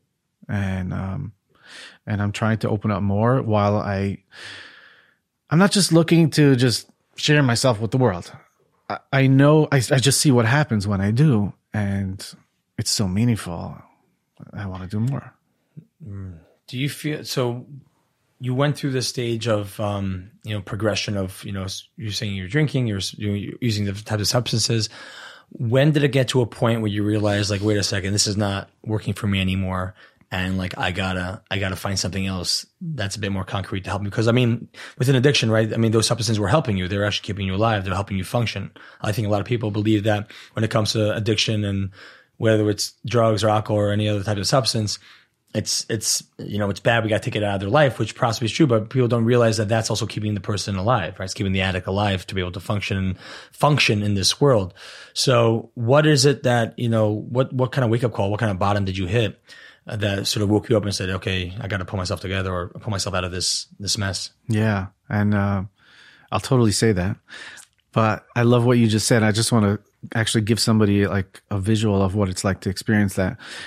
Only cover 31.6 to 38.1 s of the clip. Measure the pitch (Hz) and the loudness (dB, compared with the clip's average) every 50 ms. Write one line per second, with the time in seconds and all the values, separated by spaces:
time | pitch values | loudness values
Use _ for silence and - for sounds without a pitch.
31.6 | 101 95 95 - - 101 98 92 - 95 90 98 95 95 95 92 87 - - - | -4 -4 -4 -4 -6 -4 -4 -4 -4 -4 -4 -4 -4 -4 -4 -4 -4 -4 -4 -4
32.6 | - - _ _ 180 165 156 123 101 98 - 107 104 98 98 95 92 - - 98 | -6 -10 _ _ -10 -8 -6 -6 -6 -6 -6 -6 -4 -4 -4 -4 -4 -4 -6 -6
33.6 | 90 - 104 95 90 92 98 98 104 101 101 123 110 117 117 127 127 117 117 - | -6 -6 -6 -6 -6 -6 -6 -6 -6 -4 -2 0 2 4 4 4 4 2 0 -2
34.6 | - - - - - - - - 131 131 139 127 117 147 - - 123 110 110 110 | -6 -12 -18 -20 -20 -14 -6 -2 2 2 4 4 4 4 4 2 2 2 2 2
35.6 | 113 110 113 113 113 113 107 113 104 - 117 113 107 110 113 104 104 92 147 160 | 2 2 0 0 2 4 4 2 2 2 0 -2 0 0 0 0 2 2 2 2
36.6 | 156 117 101 92 92 87 101 101 101 104 - - - - 98 101 98 95 92 98 | 2 0 -2 -2 -2 -2 -2 0 0 -2 -2 -4 -6 -8 -6 -4 -4 -2 0 0
37.6 | 110 117 110 101 92 101 90 95 101 - | 2 2 2 0 -2 -2 -2 -2 -2 -2